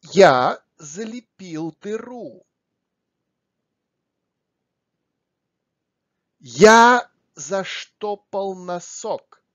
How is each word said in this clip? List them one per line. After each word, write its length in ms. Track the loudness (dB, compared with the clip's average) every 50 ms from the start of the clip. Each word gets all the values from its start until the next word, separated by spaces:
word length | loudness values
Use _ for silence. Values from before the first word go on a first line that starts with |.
Я 600 | _ -4 4 6 6 6 6 4 2 0 -2 -4 _ _ _
залепил 1000 | _ -20 -20 -14 -14 -14 -12 -14 -16 -18 _ _ _ -18 -14 -12 -10 -10 -12 -12 _
дыру. 640 | -12 -10 -10 -10 -12 -14 -18 -18 -18 -18 -20 -20 _ _ _ _ _ _ _ _ _ _ _ _ _ _ _ _ _ _ _ _ _ _ _ _ _ _ _ _ _ _ _ _ _ _ _ _ _ _ _ _ _ _ _ _ _ _ _ _ _ _ _ _ _ _ _ _ _ _ _ _ _ _ _ _ _ _ _ _ _ _ _ _ _ _ _ _ _ _ _ _
Я 720 | -20 -16 0 4 6 8 8 8 6 6 4 2 0 _ _ _ _ _ _
заштопал 1200 | -20 -12 -8 -8 -6 -6 -8 -12 -14 -16 _ _ _ -12 -12 -12 -12 _ _ -10 -8 -8 -8 -10
носок. 880 | -12 -12 -10 -10 -10 -10 -14 -20 -14 -10 -8 -8 -8 _ _ -20 _ _ _